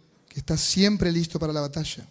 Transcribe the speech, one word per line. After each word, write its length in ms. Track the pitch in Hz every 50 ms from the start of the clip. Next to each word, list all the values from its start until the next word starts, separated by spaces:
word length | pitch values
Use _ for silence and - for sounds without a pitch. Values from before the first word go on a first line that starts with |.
| _ _ _ _ _ -
que 140 | - 139
está 160 | - - 160 151
siempre 520 | - - - 185 190 208 214 185 190 175
listo 300 | 170 170 170 165 - 160
para 140 | 160 156 151
la 80 | 151
batalla. 440 | 143 143 147 165 156 - - - 117 -